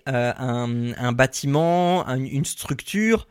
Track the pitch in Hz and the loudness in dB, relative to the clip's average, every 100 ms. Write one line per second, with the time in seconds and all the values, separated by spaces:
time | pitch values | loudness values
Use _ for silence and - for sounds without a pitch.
0 | - 127 120 - 127 120 120 120 120 120 | -2 0 0 -2 -4 -2 -2 -2 -4 -2
1 | 123 120 131 - 139 143 170 175 175 180 | 0 2 2 2 0 2 4 4 4 2
2 | 135 127 131 139 - - - 139 - 196 | 0 -4 -2 -2 -4 -6 -6 -8 -4 0
3 | 220 220 - | 2 2 -2